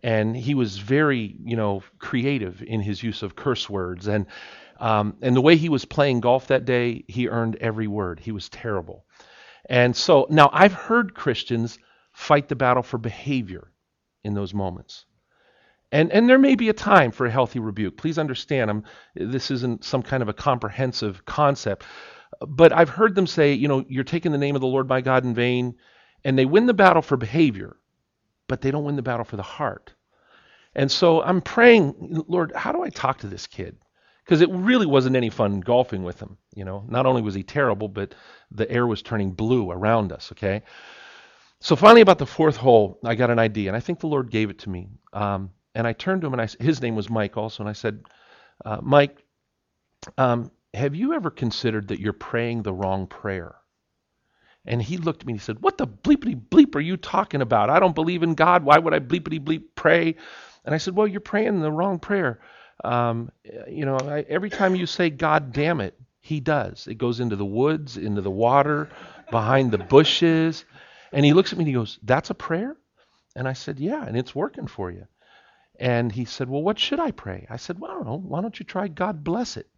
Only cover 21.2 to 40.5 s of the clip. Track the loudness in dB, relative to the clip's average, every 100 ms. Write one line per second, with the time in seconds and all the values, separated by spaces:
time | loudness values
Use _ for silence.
21.2 | -10 0 0 0 -4 -8 -10 -20 -20 -20
22.2 | -20 -16 -10 6 6 8 2 4 2 2
23.2 | -2 2 2 2 0 0 -2 -6 -4 -4
24.2 | -2 -2 0 0 0 0 0 0 2 0
25.2 | 0 0 0 0 -2 -8 _ _ _ _
26.2 | 0 2 4 4 4 6 6 6 2 -2
27.2 | -2 2 2 0 -12 -18 _ _ _ _
28.2 | _ _ _ -4 -2 -4 -4 -4 -4 -6
29.2 | -6 -10 -12 -6 -6 -6 -18 _ _ _
30.2 | _ _ _ _ _ -2 -2 4 4 4
31.2 | 2 0 0 4 8 8 6 -2 -8 -8
32.2 | -2 -2 -2 -4 -4 -4 -6 -4 -2 -2
33.2 | -8 -12 -14 -12 -14 -14 _ _ _ _
34.2 | 0 4 4 2 2 2 4 4 4 0
35.2 | 0 0 -2 -2 0 2 2 -4 -8 -12
36.2 | -18 -20 _ -16 -12 -12 -6 -2 0 0
37.2 | -2 -6 -6 -2 -2 -2 -6 -8 -10 -12
38.2 | -20 -20 _ -6 -4 0 0 -2 -4 -4
39.2 | -4 -4 0 0 -2 -2 0 2 0 -6
40.2 | -16 -6 -4